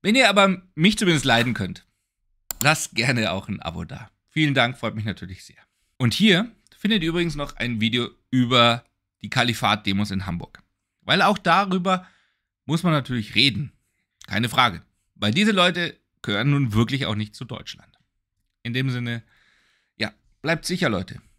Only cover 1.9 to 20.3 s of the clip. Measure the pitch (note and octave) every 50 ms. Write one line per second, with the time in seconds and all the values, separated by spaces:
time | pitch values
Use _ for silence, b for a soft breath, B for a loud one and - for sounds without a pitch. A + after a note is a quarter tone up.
1.9 | _ _ _ _ _ _ _ _ _ _ _ _ - - - C#3+ D#3+ - - -
2.9 | - G#2+ A2+ C3+ B2+ A#2+ A2 G2 F2+ G2 - - G2 - - E2 E2+ E2+ E2+ -
3.9 | - - - - _ _ _ _ _ D#3 D#3 D3 C#3 C3 A#2 A#2+ B2 - - A2
4.9 | F2+ A2 G#2+ A2 F2+ - - F#2 F#2+ - - - _ _ _ _ _ _ _ _
5.9 | _ _ B2+ A#2+ - - G3 A3 F3+ E3+ A3+ B3 - _ _ _ _ _ - G#3
6.9 | A3+ G#3 D#3+ E3 E3 F3 E3+ E3+ D3 D3 C#3+ C3+ - - A2 B2 A#2+ G#2+ A2 A2+
7.9 | A2 B2 A#2+ - - _ _ _ - B2+ B2 A#2 B2+ B2 A#2+ A#2 A#2 A#2 _ _
8.9 | _ _ _ _ _ _ - G#2 - C3 A#2+ A#2+ A2+ - - G2+ G#2+ G#2 - G2
9.9 | G2 G2 G#2 G#2 G2 F#2+ F#2+ F#2 E2+ E2+ - - - - _ _ _ _ _ _
10.9 | _ _ _ - C#3 F#3+ F3 F#3+ G#3 - - F3+ E3 F#3 G3+ F#3+ F#3+ F#3+ F3 G3
11.9 | F#3 F#3 F#3 b b b b b b b b b _ _ _ - D3+ E3 F3 F3
12.9 | D#3 D3 B2+ - B2+ A#2+ G#2+ - - G#2 C3 C#3 G2 - D3 - _ _ _ _
13.9 | _ _ _ _ _ _ - - - G#2 A#2+ A#2 - C3 B2 A#2 F2 D#2+ - _
14.9 | _ _ _ _ _ _ G2+ G#2 B2 F3 G#3+ A3 G#3 F#3+ F3 F#3 E3+ F3 E3+ D3+
15.9 | - _ _ _ _ _ - - G#2 G2+ A#2+ C#3+ C#3+ C#3+ C#3 A#2 G#2 A2 A#2 A2
16.9 | C3+ C3 - G2 G#2+ G#2 G#2+ G#2+ - - C3 A2 A#2 - - - - - _ _
17.9 | _ _ _ _ _ _ _ _ _ _ _ _ _ _ _ A#2 A#2 C3 C3 C3+
18.9 | B2 B2 A#2+ A#2 A#2 A#2 - _ _ _ _ _ _ _ _ _ _ _ _ _
19.9 | _ - A2 - _ _ _ _